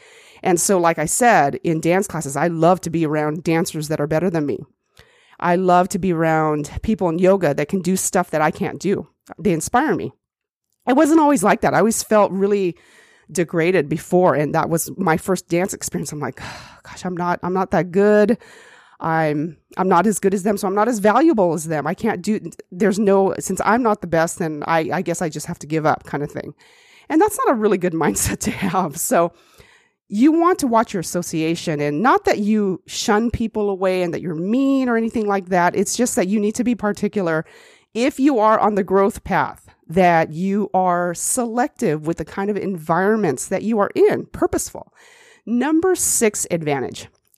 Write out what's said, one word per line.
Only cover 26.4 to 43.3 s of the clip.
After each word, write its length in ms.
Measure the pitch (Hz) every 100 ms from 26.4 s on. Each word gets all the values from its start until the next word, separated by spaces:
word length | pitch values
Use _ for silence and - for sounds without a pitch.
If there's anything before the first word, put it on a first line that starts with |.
| - - _ _ _ _ -
And 120 | 311
that's 160 | 415 - 480
not 80 |
a 60 | 233
really 180 | 214 190
good 160 | 175
<laughs> 100 | 160
mindset 360 | 151 - - -
to 120 | 214
have. 460 | - 190 190 170 -
So 360 | - 196 170 _ _ _ _ _ _ _ -
you 220 | 202 294
want 280 | 320 339 -
to 80 | 269
watch 260 | 226 233
your 80 | 196
association, 800 | 160 175 - 160 160 170 175 147
and 220 | 147 147
not 240 | 240 392 392
that 140 | -
you 420 | 208 214 202 170 -
shun 440 | - - 208 233
people 380 | - 226 214 202
away 340 | 185 190 185
and 100 | 175
that 80 | 165
you're 140 | 180 156
mean 540 | 185 247 277 269 254
or 80 | 226
anything 300 | 226 233 208
like 200 | 196 180
that. 280 | 180 175 -
It's 200 | 202 -
just 220 | 247 -
that 100 | 185
you 120 | 214
need 160 | 208 214
to 80 |
be 120 | 240 226
particular 680 | 214 202 208 208 165 160 - - - _ _
if 260 | 220 262 -
you 200 | 277 233
are 200 | 214 220
on 160 | 208 202
the 80 |
growth 400 | 180 190 196 -
path, 440 | - 170 113 - _ _ -
that 440 | 170 175 165 -
you 380 | 156 196 202 196
are 400 | 185 185 175 175
selective 920 | 170 - - 233 240 294 - 196 151 151
with 100 | 165
the 80 | 156
kind 240 | - 202
of 80 | 196
environments 920 | 190 180 156 170 196 220 202